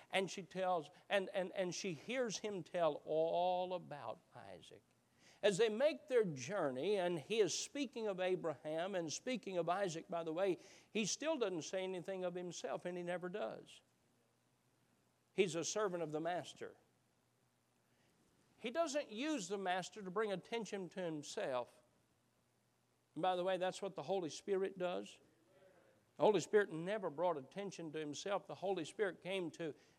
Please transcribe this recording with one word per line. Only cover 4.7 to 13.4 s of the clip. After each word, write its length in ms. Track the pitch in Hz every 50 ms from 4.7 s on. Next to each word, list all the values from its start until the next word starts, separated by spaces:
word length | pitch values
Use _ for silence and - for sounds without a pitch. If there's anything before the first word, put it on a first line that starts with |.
| - - - _ _ _ _ _ _ _ - - - - -
As 160 | 214 208 262
they 100 | 233 226
make 400 | 208 220 277 311 320 254 - -
their 160 | 262 240 220
journey, 720 | 180 147 131 120 139 208 202 160 139 127 127 151 190 214
and 220 | 196 175 175 180 160
he 220 | 127 - 208 226
is 160 | 208 160 -
speaking 500 | - - - - 285 285 226 - 240 220
of 140 | 214 190 180
Abraham 760 | 185 185 185 175 165 160 147 - - 156 156 160 175 196 202
and 180 | 180 170 151 131
speaking 460 | - - 247 254 208 - 196 185 175
of 100 | 165 165
Isaac, 380 | 175 202 202 180 151 165 156 -
by 160 | 170 170 165
the 80 | 165 156
way, 260 | 170 196 196 165 - - - - - - - -
he 120 | 208 226
still 320 | 175 - - 277 311 330
doesn't 260 | 269 233 - 185 160 -
say 220 | - - 190 185
anything 400 | 185 190 180 160 - 196 185 185
of 100 | 180 175
himself, 500 | 180 180 175 165 - - 240 - 180 -
and 120 | 180 180
he 60 | 175 175
never 260 | 175 180 175 175 180
does. 540 | 180 214